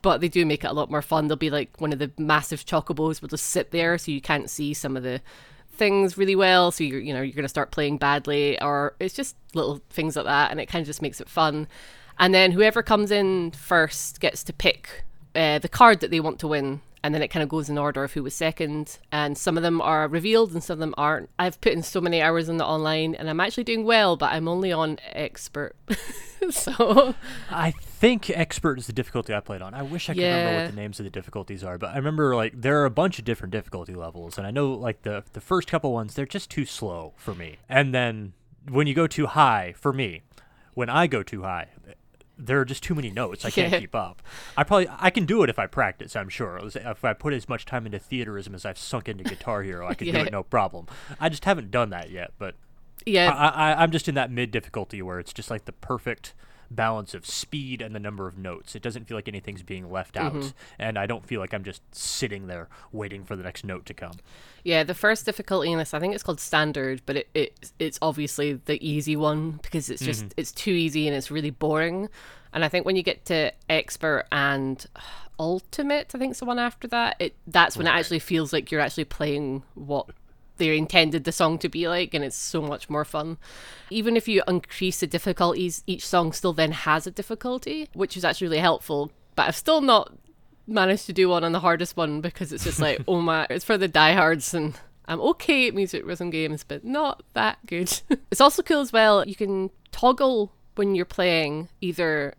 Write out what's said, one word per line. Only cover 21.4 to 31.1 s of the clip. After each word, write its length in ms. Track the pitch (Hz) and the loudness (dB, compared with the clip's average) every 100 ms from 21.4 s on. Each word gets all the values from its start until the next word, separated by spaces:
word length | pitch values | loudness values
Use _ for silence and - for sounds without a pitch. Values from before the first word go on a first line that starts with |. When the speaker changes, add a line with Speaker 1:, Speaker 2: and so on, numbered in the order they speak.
| 180 - | -2 2
Speaker 1:
put 120 | - | 2
in 100 | 170 | 2
so 180 | 156 190 | -2 -2
many 200 | 175 170 | 2 4
hours 280 | 156 165 160 | 4 4 0
in 60 | 165 | 0
the 80 | 147 | 0
online, 480 | 156 156 156 160 | 0 0 0 0
and 160 | 160 156 | -2 -4
I'm 100 | 156 | 0
actually 240 | 202 240 | 0 0
doing 200 | 233 226 | -2 0
well, 320 | 220 226 202 165 | 4 6 6 4
but 160 | 143 | 2
I'm 160 | 160 165 | 0 0
only 240 | 175 190 | 0 0
on 260 | 160 156 151 - | 2 0 -2 -8
expert. 640 | - 151 - - 147 139 - - | -8 -8 -8 -12 -8 -8 -10 -6
<laughs> 80 | 208 - - - - 370 | -6 -4 -10 -12 -4 -2
So 640 | - - 269 233 220 262 - - - - | -2 -4 2 6 8 6 2 -8 -10 -6
Speaker 2:
I 220 | 165 165 | 0 0
think 580 | - - - 220 240 - | -2 -12 4 6 6 -2
expert 480 | 170 165 - 160 127 | -2 -2 0 0 -2
is 80 | 117 | -4
the 60 | |
difficulty 420 | 113 120 123 - | -6 -4 -4 -4
I 60 | 104 | -6
played 220 | - 98 | -6 -10
on. 120 | 92 | -10
I 80 | 127 | -10
wish 260 | 139 170 - | -8 -6 -4
I 60 | |
could 80 | 175 | 0
remember 300 | 175 175 170 | 2 2 2
what 80 | 170 | 0
Speaker 1:
Yeah. 60 | 170 | -4
Speaker 2:
the 80 | 202 | -6
names 240 | 104 101 | -10 -8
of 40 | |
the 60 | 98 | -10